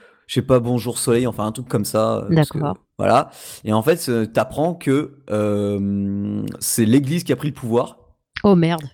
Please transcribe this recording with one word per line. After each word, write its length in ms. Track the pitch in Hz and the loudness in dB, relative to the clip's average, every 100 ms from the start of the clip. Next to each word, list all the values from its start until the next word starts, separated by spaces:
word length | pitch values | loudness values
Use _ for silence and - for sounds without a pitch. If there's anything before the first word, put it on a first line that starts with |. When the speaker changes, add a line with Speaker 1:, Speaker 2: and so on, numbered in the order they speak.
| - _ - | -20 _ -6
Speaker 1:
je 60 | |
sais 80 | - | -2
pas, 180 | 123 127 | 2 2
bonjour 380 | 117 123 110 113 | 2 -2 -2 -4
soleil, 300 | - 117 127 | 0 2 0
enfin, 180 | 107 104 | -2 -4
un 60 | |
truc 140 | 113 127 | -6 -4
comme 160 | 120 101 | -4 0
ça, 320 | 110 110 110 - | 0 0 0 0
euh, 100 | 160 | 2
parce 140 | 147 | 2
que, 80 | 151 | 0
Speaker 2:
D'accord. 200 | 147 185 _ - | -6 -6 _ -2
Speaker 1:
voilà. 320 | 101 117 - - - - | 2 4 2 -6 -18 -10
Et 80 | - | -2
en 100 | 107 | 2
fait, 240 | 117 175 - | 2 0 0
euh, 160 | 117 110 | -2 0
t'apprends 480 | - 110 - 160 | 0 -2 -2 -2
que, 460 | 175 - 135 151 - - | -2 0 0 0 -10 -6
euh, 1120 | 107 104 104 101 101 98 98 98 101 101 104 104 - | -2 0 0 0 -2 -2 -2 -2 -4 -4 -4 -6 -6
c'est 260 | - - 110 | -4 0 4
l'église 380 | 131 135 170 | 4 4 -2
qui 80 | - | -2
a 40 | 135 | -2
pris 100 | 147 | -4
le 40 | |
pouvoir. 460 | 131 120 117 131 - _ _ _ - 208 | -6 -2 0 -2 -6 _ _ _ -2 2
Speaker 2:
Oh, 100 | 185 | 4
merde. 260 | 165 170 143 | 4 0 -6